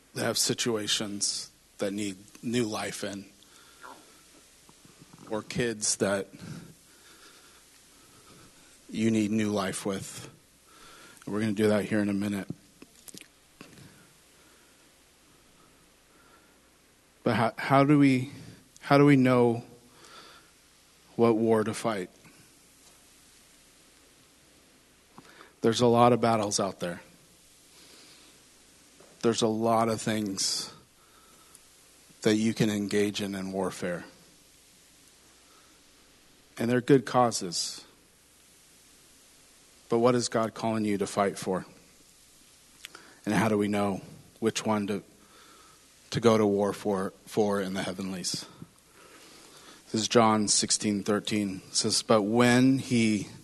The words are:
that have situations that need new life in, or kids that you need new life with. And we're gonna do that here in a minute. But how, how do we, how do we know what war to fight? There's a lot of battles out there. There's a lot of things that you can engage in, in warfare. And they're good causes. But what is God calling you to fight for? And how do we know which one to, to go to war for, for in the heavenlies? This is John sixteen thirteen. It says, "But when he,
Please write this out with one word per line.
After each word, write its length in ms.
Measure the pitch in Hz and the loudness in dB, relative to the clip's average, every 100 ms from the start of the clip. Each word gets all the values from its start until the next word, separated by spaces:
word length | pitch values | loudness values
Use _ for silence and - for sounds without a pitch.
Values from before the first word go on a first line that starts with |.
| _ | _
that 100 | - | -6
have 120 | 117 110 | -4 -2
situations 1120 | - 120 123 110 104 - 107 101 - - - - _ - | -2 -2 -2 -4 -2 -4 -4 -6 -6 -6 -12 -18 _ -8
that 140 | 104 | -6
need 240 | 101 104 92 - - | -4 -6 -8 -16 -14
new 220 | 120 120 | -6 -2
life 380 | 110 107 101 - | -2 -4 -8 -8
in, 220 | 101 98 95 - - - - - 131 - - - - - - - - - - - - - - | -10 -10 -14 -20 -20 -20 -20 -20 -20 -20 -20 -20 -20 -20 -20 -20 -20 -20 -20 -20 -20 -20 -10
or 120 | 107 | -8
kids 540 | 104 - 120 110 107 - | -6 -4 -4 -4 -4 -2
that 300 | 101 98 95 - - - - - - - - - - - - - - - - - - - - - - - - - - | 0 -2 -4 -14 -16 -16 -18 -20 -20 -20 -20 -20 -20 -20 -20 -20 -20 -20 -20 -20 -20 -20 -20 -20 -20 -20 -20 -20 -12
you 200 | - 110 | -4 0
need 200 | 110 104 | 0 0
new 200 | 110 107 | 0 -2
life 360 | 104 95 90 107 | -2 -4 -4 -6
with. 420 | 95 - - - - _ _ _ - - - - - | -6 -8 -14 -18 -20 _ _ _ -20 -20 -20 -20 -20
And 100 | - | -10
we're 60 | 101 | -4
gonna 120 | 110 | -2
do 160 | 101 107 | 2 2
that 180 | 104 98 | 2 0
here 140 | 110 | 0
in 100 | 101 | 0
a 40 | |
minute. 340 | 101 104 101 92 - - _ - - - - - _ _ _ - - - - - _ _ _ - _ _ _ _ _ _ _ _ _ _ _ _ _ _ _ _ _ _ - _ _ _ _ _ _ _ _ | -2 -2 -4 -8 -14 -18 _ -20 -20 -20 -20 -20 _ _ _ -20 -20 -20 -20 -20 _ _ _ -20 _ _ _ _ _ _ _ _ _ _ _ _ _ _ _ _ _ _ -20 _ _ _ _ _ _ _ _
But 120 | - 110 | -2 2
how, 160 | 113 - | 0 -2
how 280 | - 139 | 2 4
do 140 | 139 147 | 6 6
we, 320 | 139 127 127 - - - - - | 6 4 -2 -10 -20 -20 -20 -20
how 180 | - 143 | 2 6
do 60 | 143 | 8
we 100 | 139 | 6
know 460 | 127 123 120 117 - - - - - - - - - _ _ _ _ _ _ - | 6 4 4 0 -6 -20 -20 -20 -20 -20 -20 -20 -20 _ _ _ _ _ _ 0
what 200 | 117 110 | 2 4
war 280 | 113 110 | 2 2
to 100 | 107 | 0
fight? 340 | 107 117 104 92 - - - - _ _ _ - - - - - - - _ _ _ - _ _ _ _ _ _ _ _ _ _ _ _ - - - - _ | -4 -4 -4 -8 -14 -20 -20 -20 _ _ _ -20 -20 -20 -20 -20 -20 -20 _ _ _ -20 _ _ _ _ _ _ _ _ _ _ _ _ -20 -20 -20 -20 _
There's 200 | 117 110 | 0 4
a 60 | 120 | 4
lot 260 | 117 120 | 6 6
of 80 | 120 | 6
battles 400 | 113 113 104 104 | 4 2 0 -2
out 180 | 98 - | -4 -6
there. 240 | 90 87 - - - - - - - - - - - - - - - - - _ - - - - | -8 -10 -16 -20 -20 -20 -20 -20 -20 -20 -20 -20 -20 -20 -20 -20 -20 -20 -20 _ -20 -20 -20 -4
There's 200 | 117 110 | -2 0
a 60 | 113 | 0
lot 400 | 110 117 113 113 | 0 2 2 2
of 120 | 110 | -2
things 720 | - 110 104 98 - - - - - _ _ - - - - - - - - - - - | -4 -4 -4 -4 -4 -4 -8 -14 -20 _ _ -20 -20 -20 -20 -20 -20 -20 -20 -20 -20 -4
that 140 | 113 107 | 0 2
you 180 | 113 | 2
can 160 | 107 113 | 0 0
engage 500 | 104 101 104 104 101 | 0 -2 0 0 -2
in, 140 | 101 | -6
in 160 | 98 95 | -6 -6
warfare. 540 | 95 92 - 95 85 - - - - - _ _ - - - - - - _ _ - - _ _ _ _ _ _ _ _ - | -4 -4 -4 -6 -8 -10 -20 -20 -20 -20 _ _ -20 -20 -20 -20 -20 -20 _ _ -20 -20 _ _ _ _ _ _ _ _ -6
And 140 | 117 | 0
they're 100 | 123 | 0
good 240 | 113 139 | 6 4
causes. 800 | - 127 120 110 92 82 - - - - _ _ _ _ _ - - - - - - - - - - _ _ _ - | 6 2 2 0 -6 -6 -8 -10 -18 -20 _ _ _ _ _ -20 -20 -20 -20 -20 -20 -20 -20 -20 -20 _ _ _ -4
But 100 | 117 | 2
what 160 | 120 | 2
is 140 | 123 113 | 2 0
God 260 | 117 113 | -2 -2
calling 300 | - 113 110 | -4 -4 -2
you 140 | 107 101 | -2 -2
to 80 | 95 | -2
fight 300 | - 101 - | 0 -2 -2
for? 300 | - 90 85 - - _ - _ - - - - - - - - - - - | -4 -6 -6 -16 -20 _ -20 _ -20 -20 -20 -20 -20 -20 -20 -20 -20 -10 -2
And 80 | |
how 140 | 104 110 | 0 2
do 100 | 104 | 0
we 80 | 104 | 0
know 360 | 104 101 92 - - - - | 0 -2 -4 -10 -20 -20 -6
which 260 | 156 - | -4 -2
one 220 | 113 107 101 | -2 -2 -2
to, 160 | 101 - - - - - - - - - - - | -6 -10 -20 -20 -20 -20 -20 -20 -20 -20 -20 -10
to 100 | 110 | 0
go 180 | 113 110 | 2 4
to 80 | 107 | 4
war 260 | 101 101 | 2 0
for, 400 | 95 104 95 95 - - | -2 -4 -4 -4 -10 -6
for 340 | - 104 101 | -2 0 0
in 140 | 95 | -4
the 80 | 95 | -6
heavenlies? 640 | 90 92 95 95 92 - - - - _ _ - - - - - - - - - - | -6 -8 -8 -8 -8 -8 -12 -18 -20 _ _ -20 -20 -20 -20 -20 -20 -20 -20 -20 -8
This 120 | 110 | -4
is 60 | 104 | 2
John 400 | 120 110 107 101 | 4 4 4 2
sixteen 540 | - 101 - 110 101 | 0 0 -2 0 -2
thirteen. 600 | 95 104 - 107 101 92 - | 0 -2 -2 -4 -4 -8 -8
It 40 | |
says, 280 | - 113 95 | -4 -2 -2
"But 180 | - 110 | 2 2
when 580 | 101 117 123 123 131 135 | 4 4 4 6 4 2
he, 500 | 117 120 113 104 90 - | 0 0 2 0 -4 -14